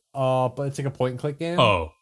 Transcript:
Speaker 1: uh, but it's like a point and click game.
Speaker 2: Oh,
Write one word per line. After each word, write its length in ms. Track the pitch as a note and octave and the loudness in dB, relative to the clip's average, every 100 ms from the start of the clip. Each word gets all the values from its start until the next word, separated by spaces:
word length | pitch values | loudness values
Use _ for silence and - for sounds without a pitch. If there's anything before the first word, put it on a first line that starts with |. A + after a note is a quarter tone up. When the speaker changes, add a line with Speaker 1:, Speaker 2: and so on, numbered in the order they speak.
| _ C#3 | _ -2
Speaker 1:
uh, 340 | C3 C3 B2+ | 0 2 0
but 140 | B2+ | -2
it's 140 | C#3+ C#3 | -6 -4
like 80 | C#3 | -6
a 40 | |
point 200 | - B2+ | -2 -2
and 80 | B2 | -2
click 180 | D3 C#3+ | -6 -4
game. 220 | E3 F3 | -2 2
Speaker 2:
Oh, 320 | A#2 F#2 D#2+ _ | 4 4 -2 _